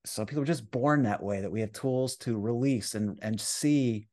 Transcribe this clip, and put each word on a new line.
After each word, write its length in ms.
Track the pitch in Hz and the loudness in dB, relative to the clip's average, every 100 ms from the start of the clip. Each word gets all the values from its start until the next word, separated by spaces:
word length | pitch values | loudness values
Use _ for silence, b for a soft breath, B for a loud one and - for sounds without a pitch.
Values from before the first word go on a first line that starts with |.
| - | -10
some 200 | - 95 | -6 -4
people 180 | 147 | -2
are 20 | 139 | 0
just 240 | 147 110 | 0 -2
born 320 | 123 139 147 | 0 4 4
that 180 | 117 98 | 4 2
way, 200 | 101 101 | -2 -2
that 100 | 98 | -2
we 80 | 104 | -2
have 140 | 107 | -4
tools 420 | - 135 127 131 - | -2 -2 0 0 -2
to 220 | 127 113 | -4 -2
release 560 | 107 120 135 123 - 107 | 0 0 2 0 -2 -2
and, 240 | 104 - | -4 -4
and 180 | 110 107 | -4 -4
see 640 | - - 147 147 127 110 107 | -4 0 2 4 2 0 -6